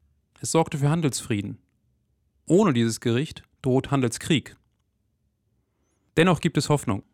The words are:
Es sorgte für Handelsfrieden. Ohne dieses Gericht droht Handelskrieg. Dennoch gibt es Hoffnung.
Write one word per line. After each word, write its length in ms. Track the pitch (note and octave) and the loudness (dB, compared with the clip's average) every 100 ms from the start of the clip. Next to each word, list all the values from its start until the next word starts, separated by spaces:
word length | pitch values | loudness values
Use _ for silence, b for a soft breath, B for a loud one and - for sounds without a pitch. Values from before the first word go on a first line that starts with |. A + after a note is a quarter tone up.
| _ _ _ _ | _ _ _ _
Es 100 | - | -2
sorgte 280 | E3 D#3+ D3 | 0 0 0
für 100 | C#3+ | 0
Handelsfrieden. 680 | E3 D3 - - G#2+ G2+ A2 _ _ _ _ _ _ _ _ - | 0 -2 -4 -4 -4 -4 -10 _ _ _ _ _ _ _ _ 0
Ohne 280 | E3+ G#3+ | 4 4
dieses 260 | A#2 A#2 A2+ | 2 0 0
Gericht 440 | B2 A#2 D#3 - - _ | -2 -2 -4 -10 -20 _
droht 300 | C3+ B2+ - | 0 0 0
Handelskrieg. 680 | C#3 B2 - - D3 - - _ _ _ _ _ _ _ _ _ _ _ _ _ _ _ - | 0 0 -4 0 0 0 -14 _ _ _ _ _ _ _ _ _ _ _ _ _ _ _ 2
Dennoch 240 | F#3 E3 | 2 2
gibt 160 | E3 - | 0 -2
es 100 | - | 0
Hoffnung. 360 | D3 - G2 - | 0 0 -6 -6